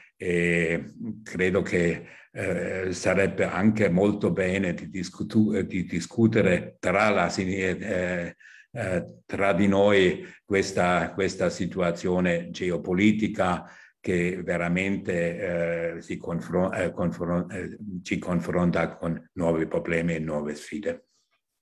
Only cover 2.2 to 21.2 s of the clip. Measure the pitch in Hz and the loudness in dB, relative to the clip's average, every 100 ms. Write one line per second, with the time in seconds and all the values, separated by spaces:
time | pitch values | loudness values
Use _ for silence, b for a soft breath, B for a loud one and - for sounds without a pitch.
2.2 | B - 95 90 90 95 95 90 - 92 | B -8 -4 -4 -4 -4 -4 -2 0 4
3.2 | 90 - 92 87 107 107 98 87 104 104 | 2 2 0 2 4 4 4 4 4 2
4.2 | 101 85 92 95 92 85 - 98 87 - | 0 0 0 0 0 -4 -6 -8 -8 -8
5.2 | - 113 107 95 87 92 85 87 - - | -2 2 4 2 -2 -4 -4 -4 -4 2
6.2 | 110 113 92 87 - - 92 92 107 98 | 4 6 4 2 -2 -6 0 2 4 4
7.2 | 87 - 92 95 92 87 101 92 90 90 | 2 0 -2 0 -2 -2 -2 -2 -2 -2
8.2 | 85 - B B B 127 98 87 85 - | -6 -10 B B B -6 -2 -2 -4 -12
9.2 | - 98 98 92 101 98 101 101 92 - | -8 0 2 4 4 6 6 6 6 2
10.2 | B B - 98 92 - 90 90 85 - | B B -2 0 0 2 2 2 0 -2
11.2 | 95 85 90 - 90 92 87 85 95 90 | -2 0 -2 -2 -4 -2 -2 0 0 2
12.2 | 90 85 87 87 90 82 92 90 104 107 | 2 0 -4 -6 -4 -4 -2 2 4 4
13.2 | 101 - 92 87 - B B B - 90 | 0 0 0 0 -6 B B B -4 0
14.2 | 87 92 87 87 87 87 95 98 - 90 | 0 -2 -4 -2 0 0 0 -2 -2 -2
15.2 | 85 85 92 85 85 85 85 82 - 90 | -2 -2 -4 -2 -2 -2 -4 -8 -8 -10
16.2 | - 85 - 90 92 - 87 - 87 85 | -6 -6 -2 0 0 0 -4 -2 -2 -2
17.2 | 85 87 87 92 85 - 104 90 - 90 | -2 -2 -2 -6 -8 -10 -10 -10 -4 -4
18.2 | - 87 - 90 87 82 82 - 85 80 | -2 -2 0 0 2 2 0 -2 -4 -4
19.2 | - - 85 80 80 82 - 82 85 80 | -8 -2 0 2 0 -2 0 0 0 -2
20.2 | 78 76 73 73 - 76 78 85 _ _ | -2 -4 -4 -8 -8 -8 -6 -6 _ _